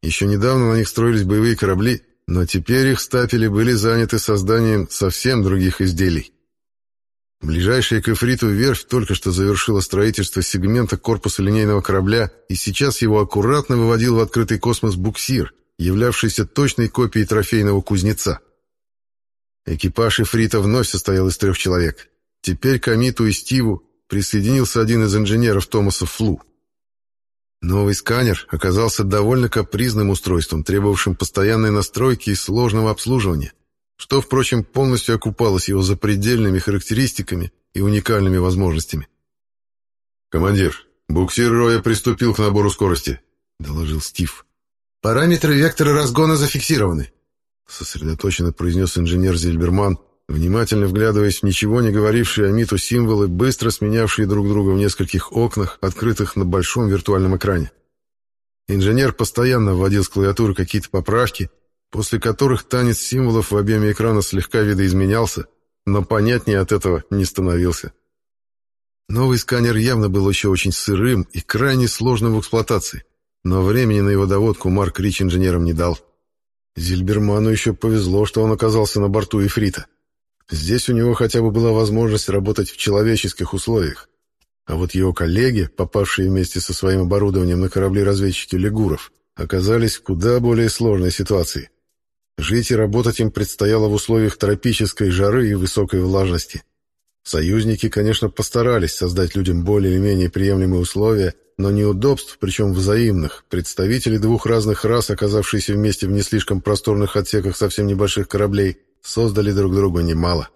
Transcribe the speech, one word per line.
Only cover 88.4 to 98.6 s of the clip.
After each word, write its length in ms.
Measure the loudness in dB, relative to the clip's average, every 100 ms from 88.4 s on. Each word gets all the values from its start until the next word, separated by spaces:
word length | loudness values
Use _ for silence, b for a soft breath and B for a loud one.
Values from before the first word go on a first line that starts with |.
| -4 -2
Лигуров, 540 | -2 0 -2 -2 -8 _ _
оказались 640 | -12 -4 -2 2 2 2 -2
в 80 |
куда 360 | -4 -2 2 2
более 300 | 2 2 2
сложной 420 | 0 0 2 0
ситуации. 580 | -2 0 0 0 -6 -12 _ _ _ _ _ _ -10
Жить 320 | -2 -2 0
и 40 | 0
работать 460 | 2 2 0 0
им 100 | -2
предстояло 560 | -2 -6 -2 0 2 2
в 60 |
условиях 440 | 0 0 2 2 0
тропической 720 | 0 0 0 -2 -2 -2 0
жары 400 | 2 2 2 0
и 60 | 0
высокой 460 | -2 -2 0 0
влажности. 600 | 0 0 0 -2 -4 -14 _ _ _ _ _ _
Союзники, 640 | -6 -2 0 0 0 0 -2
конечно, 420 | 0 0 0 -2
постарались 640 | -4 -4 0